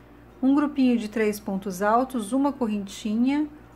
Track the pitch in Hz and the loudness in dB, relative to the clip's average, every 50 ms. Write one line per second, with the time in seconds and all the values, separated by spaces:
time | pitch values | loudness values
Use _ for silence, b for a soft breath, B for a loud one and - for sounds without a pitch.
0 | B B B B B B - - - 262 277 294 294 294 294 - 262 254 240 233 | B B B B B B -8 -2 2 2 4 4 2 0 2 2 2 4 4 2
1 | 214 208 - 226 220 214 208 208 - - 196 190 190 202 180 180 208 208 220 240 | 0 -2 -2 0 0 0 -2 -4 -6 -6 -6 -4 -4 -6 -4 -2 2 4 4 4
2 | 262 254 254 247 208 196 247 269 277 285 - - 247 214 214 202 196 196 - - | 2 0 -2 -6 -4 -2 0 0 0 0 0 -2 -4 -2 -4 -4 -6 -8 -10 -8
3 | - 214 214 226 240 262 285 294 302 294 - B B B B | -6 -2 0 0 2 2 2 0 -2 -4 -6 B B B B